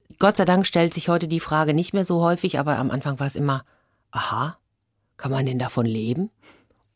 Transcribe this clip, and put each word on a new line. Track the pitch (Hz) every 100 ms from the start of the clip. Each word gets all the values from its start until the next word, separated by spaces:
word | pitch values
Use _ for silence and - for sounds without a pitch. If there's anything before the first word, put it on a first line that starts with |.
| _ -
Gott | 196 214
sei | 180
Dank | 185 190
stellt | 170 170
sich | 165 165
heute | 170 170
die | 165
Frage | - 156 156
nicht | 151 175
mehr | 196 180
so | 170
häufig, | 170 175 185 143
aber | 147 139
am | 131
Anfang | 131 143 135
war | 139
es | -
immer, | 143 135 - _ _ _ _
„Aha, | 117 - 113 143 - _ _ _ _ _ -
kann | 135
man | 135 135
denn | 127
davon | 123 - 117
leben?“ | 113 110 127 202 _ - - _ _ _